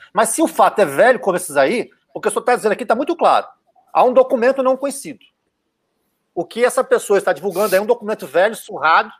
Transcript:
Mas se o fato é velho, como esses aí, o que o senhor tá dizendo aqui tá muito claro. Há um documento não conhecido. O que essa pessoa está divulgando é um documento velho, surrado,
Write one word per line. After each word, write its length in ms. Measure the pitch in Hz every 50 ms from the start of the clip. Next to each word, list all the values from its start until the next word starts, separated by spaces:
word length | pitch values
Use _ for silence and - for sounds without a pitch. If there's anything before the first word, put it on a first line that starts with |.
| - - -
Mas 160 | 190 226 214
se 120 | - -
o 60 | 320
fato 320 | - - - 208 - - -
é 60 | 196
velho, 340 | 147 139 147 202 247 254 -
como 160 | - 196 175
esses 220 | 175 - - 143
aí, 320 | 143 135 147 220 - 139 - _ _ _ _ -
o 80 | 165
que 80 | - 214
o 20 |
senhor 100 | - 240 -
tá 100 | 240 247
dizendo 160 | 208 190 214
aqui 140 | 190 190 247
tá 100 | - 233
muito 220 | 226 294 - 339
claro. 300 | - 247 180 139 107 - - - _ _ _ _ _ _ _
Há 100 | - 151 196
um 80 | 254 247
documento 500 | 262 254 254 269 233 226 254 269 277 262
não 140 | 262 262
conhecido. 420 | 254 277 277 - - - 170 123 - _ _ _ _ _ _ _ _ _ _ _ _ _ _ _ _ _ _ _ _ _ _ -
O 120 | 175 170
que 180 | - - 220 240
essa 220 | 247 233 269 247
pessoa 320 | - 254 226 - - 202 190
está 140 | 196 190 175
divulgando 420 | 147 165 202 170 185 214 208 180
é 60 | 190
um 40 | 208
documento 400 | 220 233 - 208 202 214 - -
velho, 300 | - 139 160 190 220 220
surrado, 560 | - - - 202 143 139 156 165 190 - 220 -